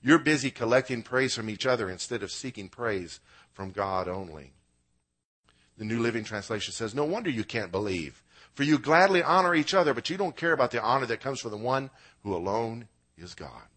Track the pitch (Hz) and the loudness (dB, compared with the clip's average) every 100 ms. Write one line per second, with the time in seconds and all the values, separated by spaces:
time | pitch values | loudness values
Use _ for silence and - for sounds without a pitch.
0 | 120 160 147 151 127 - 113 123 131 123 | 6 4 6 2 0 -2 2 2 2 -6
1 | 110 127 131 - 110 104 131 123 98 90 | -2 0 0 -2 -6 -4 0 0 -2 -6
2 | - 120 98 - 131 110 95 - 120 101 | -6 -6 -6 -8 -10 -12 -14 -6 -4 -4
3 | 87 - _ - _ - 98 95 98 92 | -6 -14 _ -20 _ -12 -10 -4 -2 -2
4 | 90 92 92 76 67 _ _ _ _ _ | -2 -6 -8 -14 -18 _ _ _ _ _
5 | _ _ _ _ _ _ _ _ 107 113 | _ _ _ _ _ _ _ _ -4 0
6 | 117 113 110 107 98 107 - - 113 117 | 0 0 -4 -8 -4 -6 -6 -6 -6 -2
7 | 151 202 208 120 104 120 95 92 104 92 | -2 -2 -2 -4 -4 -4 -2 -2 -2 -2
8 | 76 - _ _ - - 143 151 117 160 | -6 -12 _ _ -20 -4 2 2 6 6
9 | 190 185 160 175 180 170 147 196 160 117 | 8 4 4 4 4 4 4 4 4 2
10 | - 185 190 - 170 151 123 120 107 131 | -2 -2 -4 -2 0 4 2 2 2 2
11 | 123 113 135 135 117 104 117 131 135 - | 2 -2 -4 -6 -6 -6 -2 -2 -2 -14
12 | - _ 101 92 92 107 117 113 113 _ | -20 _ -4 -4 0 -2 -2 -6 -14 _
13 | _ _ 87 82 76 57 53 | _ _ -18 -14 -16 -16 -20